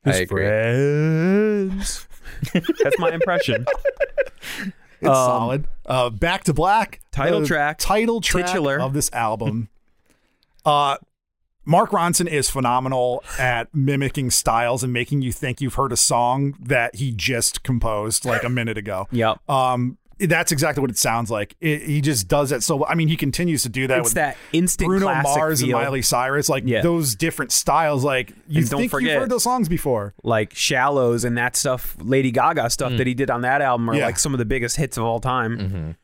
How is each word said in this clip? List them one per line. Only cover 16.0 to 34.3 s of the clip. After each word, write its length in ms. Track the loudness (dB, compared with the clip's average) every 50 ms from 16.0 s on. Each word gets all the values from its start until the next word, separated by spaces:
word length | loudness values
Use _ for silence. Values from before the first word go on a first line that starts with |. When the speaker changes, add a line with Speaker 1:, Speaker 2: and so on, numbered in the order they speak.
| 0 2 2 2 2 2 0 0 0 -2 -4 -8
Speaker 3:
that 360 | -4 0 0 0 0 0 -4
he 160 | -4 -4 -4
just 500 | -4 -4 -4 -2 -2 0 -2 -2 -4 -4
composed, 640 | -4 -2 0 0 0 0 0 -2 -2 -2 -4 -2 -2
like, 180 | -2 -2 0 -2
a 60 | -2
minute 260 | -2 -2 -2 -4 -6
ago. 320 | -6 -6 -6 -6 -6 -6 -4
Speaker 2:
<laughs> 40 |
Yep. 260 | -2 0 2 0 0 -2 -4 -2
Speaker 3:
Um, 480 | 0 2 2 2 2 0 -2 -4 -4 _ _ _ -6 -2
that's 340 | 0 2 2 2 2 0
exactly 300 | 0 0 0 0 0 0
what 80 | -2 -2
it 80 | -2 0
sounds 320 | 0 0 0 0 -2 -2
like. 260 | -2 -4 -4 -6 -10 _
It, 180 | -2 -2 -2 -2
he 220 | -2 -2 -2 0
just 260 | 0 0 0 0 0 0
does 220 | 0 0 2 0
that 120 | -2 -2
so 140 | 0 0 0
well. 140 | 0 0 0
I 40 | 2
mean, 140 | 2 2 2
he 80 | 2
continues 460 | 0 -2 -2 -2 0 0 0 0 0
to 80 | -2 -2
do 160 | -2 -4 0
that 140 | 2 2 2
Speaker 2:
It's 80 | 2 0
Speaker 3:
with 40 | 0
Speaker 2:
that 200 | 0 0 0 -2 -8 -10 -2
instant 360 | 0 2 2 2 0 0 0 2
Speaker 3:
Bruno 180 | 2 2 2
Speaker 2:
classic 180 | 2 2 2 2 2 2 2
Speaker 3:
Mars 220 | 2 2 0 0
Speaker 2:
feel. 160 | 0 2 0 0
Speaker 3:
and 40 | 0
Miley 160 | 0 -2 0
Cyrus, 480 | 0 2 2 2 0 2 0 0 0 0
like, 140 | 0 0 0
Speaker 2:
Yeah. 160 | 0 0 2
Speaker 3:
those 320 | 2 2 2 2 0 -2 -2
different 380 | -2 -2 -2 -2 -4 -4 -2
styles. 520 | -2 0 2 2 2 2 2 2 2 2 0
Like, 300 | 2 0 0 -2 -4 -12 -20 _
you 140 | -2 0 0
Speaker 2:
And 80 | 2 2
don't 120 | 0 0
Speaker 3:
think 100 | 0 0
Speaker 2:
forget, 220 | 0 0 0 2
Speaker 3:
you've 80 | 2 0
heard 80 | 0 0
those 140 | 0 0 0
songs 220 | 0 0 0 0
before. 460 | 0 -2 -2 0 0 0 0 -2 -6 -10 -6
Speaker 2:
like 300 | -2 0 2 2 0 -2 -4
"Shallows" 680 | -4 -2 0 2 2 2 4 4 4 4 4 2 2 0
and 140 | -2 0 0
that 180 | 0 0 0
stuff, 400 | 0 0 0 -2 -2 -4 -10 -10 -8
Lady 300 | -2 2 2 2 2 2
Gaga 380 | 2 4 2 4 2 2 0 0
stuff 240 | -2 -2 -2 -2
Speaker 1:
Mm. 60 | 0 0
Speaker 2:
that 80 | 0
he 80 | 0 0
did 160 | 0 0 0
on 100 | 0 0
that 220 | 0 0 2 2
album 260 | 2 2 2 0 0 0
are, 60 | 0
Speaker 3:
Yeah. 100 | 0 0
Speaker 2:
like, 140 | 0 0 -2
some 160 | -2 -2